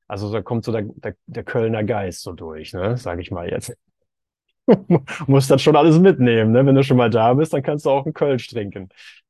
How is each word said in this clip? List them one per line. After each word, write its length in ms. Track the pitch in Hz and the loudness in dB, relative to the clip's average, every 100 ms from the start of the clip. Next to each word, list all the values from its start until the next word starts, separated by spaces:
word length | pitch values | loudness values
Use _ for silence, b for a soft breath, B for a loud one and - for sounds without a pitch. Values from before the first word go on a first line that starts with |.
| - | -14
Also 240 | 98 104 | -10 -8
da 80 | 110 | -6
kommt 240 | - 117 117 | -6 -6 -4
so 60 | |
der, 100 | 113 | -6
der, 320 | 104 - 107 - - | -6 -12 -14 -14 -16
der 160 | 113 | -14
Kölner 400 | - 123 113 113 | -6 -4 -2 -2
Geist 400 | 104 107 95 - | -4 -4 -6 -10
so 100 | 104 | -14
durch, 400 | 82 82 78 78 | -14 -14 -16 -14
ne, 240 | 92 98 123 | -6 -4 -4
sag 220 | 92 87 | -6 -10
ich 120 | 85 | -8
mal 180 | 90 87 | -10 -8
jetzt. 240 | - - - _ _ _ _ _ _ _ _ - | -8 -10 -16 _ _ _ _ _ _ _ _ 0
<laughs> 600 | 214 - 160 - - 147 | 0 2 -2 -2 -6 2
Muss 200 | 139 135 | 2 4
das 140 | 139 | 2
schon 140 | - 143 | 4 4
alles 240 | 165 160 | 6 6
mitnehmen, 520 | 190 - 123 113 110 | 6 4 2 2 4
ne? 140 | 120 139 | 4 4
Wenn 100 | 135 | 4
du 80 | |
schon 140 | 135 123 | 4 2
mal 120 | 120 | 2
da 240 | 110 113 | 2 2
bist, 200 | 131 160 | 2 0
dann 100 | 151 | -2
kannst 220 | 135 151 151 | -4 -4 -2
du 40 | |
auch 140 | 135 139 | -2 -2
einen 80 | |
Kölsch 340 | - 147 127 - | -4 -2 -2 -6
trinken. 420 | 117 101 95 95 B B B | -10 -10 -12 -16 B B B